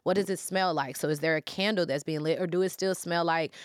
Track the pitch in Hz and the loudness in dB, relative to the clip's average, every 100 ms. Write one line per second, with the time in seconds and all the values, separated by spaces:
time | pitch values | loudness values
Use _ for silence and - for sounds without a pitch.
0 | - 185 190 185 - 190 185 156 135 127 | 0 2 2 -2 -2 0 2 0 -2 -2
1 | 151 147 160 156 - - 202 208 160 143 | -2 2 2 0 -2 -2 0 2 0 0
2 | 156 156 156 165 180 175 185 - 190 185 | -2 -2 0 0 0 2 0 0 -2 -2
3 | 170 170 170 165 160 - | -2 0 2 0 -2 -6